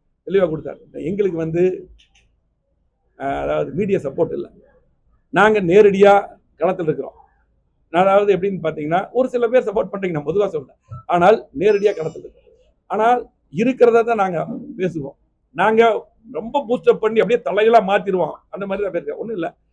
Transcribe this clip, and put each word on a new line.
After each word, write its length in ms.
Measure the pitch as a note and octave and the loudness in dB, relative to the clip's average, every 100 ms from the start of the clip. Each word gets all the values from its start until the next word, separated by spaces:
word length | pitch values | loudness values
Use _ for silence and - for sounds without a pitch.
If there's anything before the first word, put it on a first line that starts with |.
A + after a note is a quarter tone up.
| _ _ - | _ _ -2
தெளிவா 200 | F#3+ F3 | 0 0
கொடுத்தார். 300 | D#3 C#3 - - C#3+ | -2 -10 -14 -18 -10
எங்களுக்கு 360 | C#3+ G3+ G3 E3 | -6 -2 -2 -2
வந்து, 240 | D#3+ E3+ F#3 F3+ - - _ _ _ _ _ _ _ _ _ _ _ - | -4 0 0 -2 -12 -20 _ _ _ _ _ _ _ _ _ _ _ -12
அஹ், 220 | C#3 C#3+ | -8 -6
அதாவது 300 | C#3 D3+ C#3+ | -4 -4 -4
மீடியா 260 | C#3 G#3 F#3+ | -4 -2 -2
சப்போர்ட் 340 | C#3 - D#3+ | -4 -4 -4
இல்ல. 140 | - - - _ _ _ _ _ _ _ | -4 -10 -16 _ _ _ _ _ _ _
நாங்க 240 | - G#3+ G#3 | 2 4 4
நேரடியா 520 | F3 F#3+ G#3 F#3+ G3+ G3+ G3+ - _ - | 4 6 6 8 6 6 2 -16 _ -4
களத்துல 320 | E3+ F3+ D#3 | -2 -2 -4
இருக்கிறோம். 280 | C3+ C#3 - _ _ _ _ _ _ _ | -4 -6 -14 _ _ _ _ _ _ _
அதாவது 380 | E3 F#3+ G3+ G#3 | -4 0 0 2
எப்படின்னு 320 | F#3 G3 F#3 | 0 -2 -6
பாத்தீங்கன்னா, 360 | D#3 D#3 D3+ F3 - | -8 -6 -4 -4 -4
ஒரு 140 | A#3+ B3+ | -4 -2
சில 200 | B3 A#3 | -2 0
பேர் 180 | B3+ G#3 | 0 0
சப்போர்ட் 240 | G3+ F#3+ | -4 -4
பண்றீங்க, 260 | G3 F#3+ D#3 | -6 -6 -6
நான் 120 | C#3+ | -4
பொதுவா 180 | F#3+ G3 | -4 -2
சொல்றேன். 300 | D3+ B2+ _ - - - | -4 -12 _ -20 -16 -4
ஆனால் 300 | F3 F3+ - - C3+ | 2 4 2 0 -2
நேரடியா 340 | G3 G3+ G3+ | 0 2 0
களத்துல 320 | G3+ D#3+ - | -2 -8 -10
இருக்கிறோம். 240 | - _ _ _ _ _ - | -20 _ _ _ _ _ -8
ஆனால் 300 | F#3+ A3+ B3 - _ _ | 0 2 2 -2 _ _
இருக்கிறத 480 | C#3+ A#3 - A#3+ A3+ | -4 -2 4 4 6
தான் 180 | A3+ A3 | 2 0
நாங்க 160 | F#3+ E3 D#3+ - - - | 0 -2 -6 -10 -12 -6
பேசுவோம். 400 | F#3 D#3+ C3+ - _ _ _ C#3+ | -6 -6 -12 -14 _ _ _ -2
நாங்க 240 | G3+ A3 A#3 - - _ - | 0 4 4 2 -6 _ -14
ரொம்ப 240 | G#3 A3+ C#4+ | -12 -4 -4
பூஸ்டப் 420 | G#3+ B3 A#3+ F#3 | -2 -2 2 2
பண்ணி 180 | G#3+ A3 | 2 0
அப்படியே 200 | F#3 A#3+ | 2 0
தலைகளா 380 | F3 F#3+ A3 A#3 | 0 0 4 4
மாத்திருவோம், 500 | F#3+ G3+ G3 F#3 D#3 - _ | 4 -2 0 -2 -2 -6 _
அந்த 140 | E3+ G3+ | -12 -8
மாதிரி 180 | F#3+ | -6
தான் 100 | G3+ | -4
பேருக்கேன். 260 | E3+ C#3 - | -6 -8 -10
ஒண்ணும் 160 | G#3+ G#3+ | -8 -6
இல்ல, 120 | - _ _ | -8 _ _